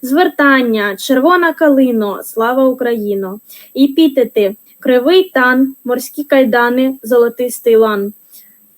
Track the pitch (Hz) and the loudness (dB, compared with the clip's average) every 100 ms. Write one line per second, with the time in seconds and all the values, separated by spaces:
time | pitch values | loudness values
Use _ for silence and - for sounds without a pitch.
0 | 254 285 359 - 285 269 247 220 208 190 | -2 0 0 2 2 2 2 -2 -2 -6
1 | - 262 285 359 339 320 311 269 262 233 | -2 0 2 2 0 0 2 4 2 0
2 | 208 185 - - 226 254 262 254 240 233 | -4 -6 -10 -4 -2 2 0 0 -4 -4
3 | 208 196 190 208 _ - - - 277 277 | -4 -4 -6 -10 _ -20 -14 -2 0 2
4 | 320 277 226 - 196 214 _ _ 269 254 | 0 2 -2 0 -2 -4 _ _ 0 0
5 | 254 370 370 262 254 254 269 269 240 247 | 2 2 2 0 0 2 0 -2 -6 -6
6 | 262 - 294 277 262 240 240 247 262 269 | -6 -12 -2 2 2 2 0 0 -2 -4
7 | 220 247 233 233 247 233 - 226 220 208 | -2 0 0 -2 -6 -4 2 2 2 0
8 | 202 208 _ - _ _ _ | -6 -10 _ -20 _ _ _